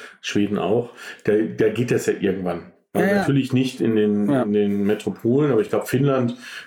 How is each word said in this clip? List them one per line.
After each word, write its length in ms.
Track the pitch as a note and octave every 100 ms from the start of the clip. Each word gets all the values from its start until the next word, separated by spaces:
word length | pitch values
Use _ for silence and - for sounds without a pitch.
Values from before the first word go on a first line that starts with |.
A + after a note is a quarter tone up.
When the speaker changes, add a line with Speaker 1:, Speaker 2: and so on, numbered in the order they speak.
| - -
Speaker 1:
Schweden 380 | - G#2 G2+ G2+
auch, 320 | E2+ A#2 A#2+ - - -
da, 80 | - G#2+ A2+ -
da 140 | A2
geht 200 | G#2+ A#2+
das 160 | A#2+ -
ja 60 | -
irgendwann. 520 | G2 F#2 F2+ F2 - _ _
Also 140 | - F#3
Speaker 2:
Ja, 60 |
ja. 40 | G3+
Speaker 1:
natürlich 320 | F3 C#3 -
nicht 280 | B2+ C3 -
in 160 | A#2+ A2
den, 340 | G#2 G#2 G2+
Speaker 2:
Ja. 120 | C3+
Speaker 1:
in 100 | G#2+
den 320 | G#2 G#2 G2+
Metropolen, 680 | G2+ G#2+ G#2+ F#2 A2+ C3 D3
aber 100 | A2+
ich 100 | G2
glaub, 180 | A2 -
Finnland 480 | C3 C#3 C3 A#2+ - - -